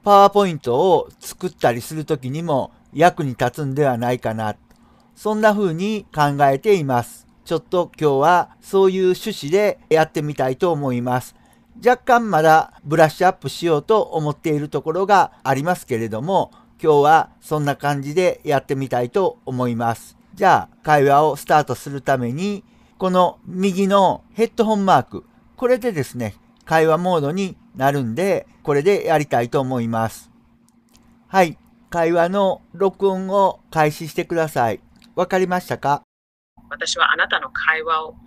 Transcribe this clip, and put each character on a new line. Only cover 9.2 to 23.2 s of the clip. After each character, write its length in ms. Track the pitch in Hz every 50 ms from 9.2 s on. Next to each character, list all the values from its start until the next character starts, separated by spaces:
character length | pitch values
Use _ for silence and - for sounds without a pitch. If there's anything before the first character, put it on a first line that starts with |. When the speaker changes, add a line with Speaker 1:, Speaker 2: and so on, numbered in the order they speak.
| - 226 196 - -
Speaker 1:
旨 20 | 143
で 300 | 170 202 208 202 - - - _
や 140 | 151 156 156
っ 80 | 156
て 100 | - 165
み 140 | 147 151 143
た 120 | - 139
い 80 | 131 131
と 160 | - 190 180
思 220 | 165 147 143 135 123
い 80 | 120
ま 200 | 120 127 123 127
す。 140 | - - - _ _ _ _ _ _ _ _ - 175
若 140 | 233 254
干 320 | - _ - 240 233 233 214
ま 140 | 180 156 156
だ 360 | 160 160 160 - - - - -
ブ 120 | 139 156
ラ 120 | 160 160
ッ 20 | 151
シ 140 | - - 185
ュ 40 |
ア 40 | 185
ッ 60 | 185
プ 120 | - - 135
し 160 | - - 170
よ 120 | 170 160
う 60 | 147 -
と 200 | - 220 214 180
思 260 | - - 165 151 147
っ 60 | 147
て 200 | - - 170 151
い 40 | 147
る 100 | 147 147
と 140 | - 147 -
こ 80 | 160
ろ 140 | 156 180 196
が 240 | 190 202 185 160 - - _
あ 100 | - 131
り 120 | 135 135 143
ま 120 | 175 180
す 120 | 175 -
け 100 | - 123
れ 120 | 110 117 110
ど 120 | 104 110
も、 300 | 135 175 196 170 143 - - - _ _ _ _
今 140 | - 160 151
日 40 | 143
は 300 | 143 147 160 156 - - _ _
そ 160 | - - 156
ん 80 | 151 147
な 100 | 143 139
感 280 | - - 143 147 143 135
じ 100 | 143 147
で 260 | 180 180 175 - - -
や 160 | 147 143 135
っ 60 | -
て 80 | - 143
み 120 | 135 139
た 140 | 127 - 123
い 80 | 123 120
と 300 | - 196 185 165 - - _
思 200 | 131 127 123 127
い 80 | 123 117
ま 200 | 113 117 117 113
す。 200 | - - - _ _ _ _ -
じ 100 | - 202
ゃ 240 | 185 156 107 85 -
あ、 60 | _ _ -
会 220 | 160 151 147 135
話 220 | 143 139 143 156
を 80 | 156 135
ス 100 | 143 -
タ 160 | - 170 151
ー 20 | 143
ト 100 | - 123
す 160 | - - 143
る 120 | 139 139
た 180 | - - 135 131
め 120 | 123 117
に、 320 | 127 156 185 202 202 196 - _ _ _ _ _ _
こ 120 | - 190 185
の 300 | 185 185